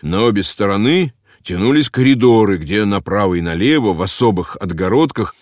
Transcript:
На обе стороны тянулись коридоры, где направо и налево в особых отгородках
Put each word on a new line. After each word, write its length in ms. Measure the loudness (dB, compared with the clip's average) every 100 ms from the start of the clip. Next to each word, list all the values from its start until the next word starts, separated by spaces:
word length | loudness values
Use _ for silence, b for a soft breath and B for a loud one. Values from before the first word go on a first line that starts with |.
На 200 | -4 0
обе 200 | 2 0
стороны 680 | -2 -2 -2 0 2 2 0 -6 b b
тянулись 480 | -8 -2 2 2 0
коридоры, 680 | 0 2 4 4 4 4 0
где 260 | -2 -2
направо 500 | 0 -2 -2 -2 0
и 60 | -2
налево 520 | -2 -2 0 0 0
в 100 | -2
особых 540 | -4 0 0 0 -4 -8
отгородках 800 | -8 -4 0 0 0 -2 -8 -8